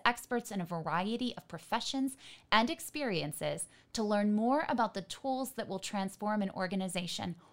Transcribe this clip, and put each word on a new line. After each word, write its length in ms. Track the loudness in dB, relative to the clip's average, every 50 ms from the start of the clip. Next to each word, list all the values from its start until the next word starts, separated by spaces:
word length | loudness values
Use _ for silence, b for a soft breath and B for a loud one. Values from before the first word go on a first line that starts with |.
| 2
experts 460 | 2 2 2 -2 -4 -4 -4 -2 -4
in 100 | -4 -4
a 20 | -4
variety 720 | -4 -4 -4 -2 0 0 0 0 0 0 -2 -2 -4 -4
of 120 | -6 -10
professions 680 | -10 -12 -12 -4 -2 -2 -2 -2 -2 0 0 0 0 -2 B B B B B B B
and 180 | 6 6 6 4
experiences 960 | 0 -4 -6 -8 -4 -2 -2 0 0 0 0 -2 -4 -4 -4 -2 -2 -4 -6 B B B B B -4
to 100 | -2 0
learn 320 | 2 4 4 4 4 4
more 320 | 4 4 4 4 4 2 2
about 240 | 2 2 2 0 0
the 80 | -4
tools 520 | -8 -8 -10 -6 -4 -2 -2 -2 -2 -4 -4
that 140 | -6 -6
will 120 | -4 -6 -6
transform 640 | -4 -4 -2 -2 -2 -2 -4 -2 -2 0 2 2 2
an 80 | 0
organization 840 | 0 -2 -2 -2 0 -2 -2 -2 -2 -4 -4 -4 -4 -4 -4 -6 -6 B B B